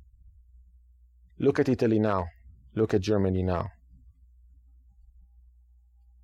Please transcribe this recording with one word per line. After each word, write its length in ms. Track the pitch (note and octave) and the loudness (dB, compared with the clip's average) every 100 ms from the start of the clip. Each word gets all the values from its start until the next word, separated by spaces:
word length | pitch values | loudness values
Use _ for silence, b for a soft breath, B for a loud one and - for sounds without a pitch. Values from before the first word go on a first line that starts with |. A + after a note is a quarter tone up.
| - - - - - - - - _ _ _ _ _ - | -20 -20 -20 -20 -20 -20 -20 -20 _ _ _ _ _ -2
Look 180 | C3+ C#3+ | 0 2
at 100 | C3+ | 0
Italy 300 | B2 A#2 G#2+ | 0 2 2
now. 280 | G#2+ F#2+ E2+ - - - - G#2+ | 2 0 -4 -10 -20 -20 -10 -4
Look 180 | A2 | 0
at 60 | G#2 | 0
Germany 420 | G2+ G#2 F#2+ F#2 | 0 0 0 0
now. 240 | F#2 F2 - - - - - _ _ _ - - _ - - - - - - - - _ _ _ _ _ _ - | -2 -4 -6 -12 -20 -20 -20 _ _ _ -20 -20 _ -20 -20 -20 -20 -20 -20 -20 -20 _ _ _ _ _ _ -20